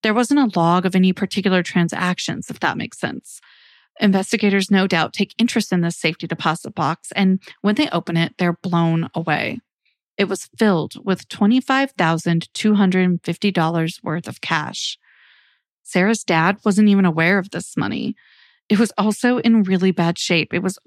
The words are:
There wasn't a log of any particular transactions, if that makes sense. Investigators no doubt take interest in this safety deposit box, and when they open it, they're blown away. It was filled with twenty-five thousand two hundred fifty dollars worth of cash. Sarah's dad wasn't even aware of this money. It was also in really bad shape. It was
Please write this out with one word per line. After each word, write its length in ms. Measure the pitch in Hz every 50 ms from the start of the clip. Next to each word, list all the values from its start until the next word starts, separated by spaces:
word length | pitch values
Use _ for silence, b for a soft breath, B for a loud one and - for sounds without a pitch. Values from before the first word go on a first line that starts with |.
| -
There 100 | 220 214
wasn't 280 | 233 247 - 285 294
a 180 | 277 220 - 190
log 260 | 165 165 170 180 175
of 100 | 190 185
any 180 | 185 185 185 180
particular 500 | - 202 - - 208 185 202 185 180 170
transactions, 840 | - - 180 175 170 - 160 180 180 180 - - - - - - -
if 100 | - -
that 180 | - 156 -
makes 220 | - - - - -
sense. 420 | - - 67 65 _ - - - b b b b b b b b b b _ -
Investigators 720 | - 208 190 190 190 - - 214 - 202 196 196 190 -
no 160 | 202 190 190
doubt 280 | 190 185 165 156 - -
take 200 | - 202 - -
interest 340 | - 233 247 - 233 208 -
in 100 | 190 180
this 140 | 170 170 165
safety 320 | - - 170 160 _ -
deposit 480 | 165 - - - 165 160 - - - -
box, 360 | - 160 139 165 - _ - -
and 280 | 185 202 190 190 190 B B B B
when 140 | - 208 208
they 140 | 220 302 -
open 280 | - 170 - - 165
it, 180 | 165 170 165 _
they're 200 | - 185 175 170 _
blown 480 | - 185 175 170 170 165 165 165 165 - _
away. 440 | 156 165 170 151 156 - - - - _ _ _ _ _ _ _ _ _ _ _
It 80 | - 202
was 240 | 185 196 180 - - _
filled 460 | - 226 214 190 170 - 147 - - -
with 240 | 196 185 - - _
twenty-five 600 | - - 202 202 240 262 254 - 269 269 277 269
thousand 640 | _ - 180 160 165 165 - 175 170 165 165 - _
two 220 | - - 214 208
hundred 460 | 202 202 185 185 185 185 185 180 170 _
fifty 260 | - 170 - - 208
dollars 500 | 185 180 160 160 170 165 160 156 - - -
worth 240 | - 156 170 -
of 140 | - - -
cash. 560 | - - 165 156 151 131 - - - - - _ b b b b b b b b b b b b b b _ _ _
Sarah's 400 | - - 185 180 208 226 214 -
dad 340 | - 175 160 160 180 202 - _
wasn't 240 | 220 196 196 214 208
even 160 | 202 196 190
aware 320 | 180 156 160 165 170 196
of 140 | 202 185 202
this 260 | - 175 - - -
money. 380 | - - 202 214 - - 208 214 b b b b b b b b b b _
It 100 | 214 196
was 120 | 233 208 -
also 400 | - 196 214 208 - - 240 247 247
in 240 | - 233 226 226 202
really 280 | 185 190 180 185 190
bad 260 | 180 - 170 170 170
shape. 360 | - - - 180 165 135 - -
It 100 | 170 -
was 160 | 185 185 - _